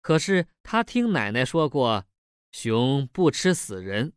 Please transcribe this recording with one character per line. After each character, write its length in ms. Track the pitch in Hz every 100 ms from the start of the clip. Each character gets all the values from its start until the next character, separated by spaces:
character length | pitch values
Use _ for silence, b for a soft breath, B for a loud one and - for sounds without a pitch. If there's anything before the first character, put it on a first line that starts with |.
可 180 | - 160
是 300 | - 190 165 _
他 200 | - 220
听 300 | 233 247 240
奶 180 | 170 104
奶 140 | 117
说 240 | 127 165 156
过， 380 | 147 123 107 - _ _ _ _
熊 560 | - 117 110 127 139 135
不 220 | - 165
吃 240 | - 185
死 280 | 175 - 95
人 320 | 95 101 131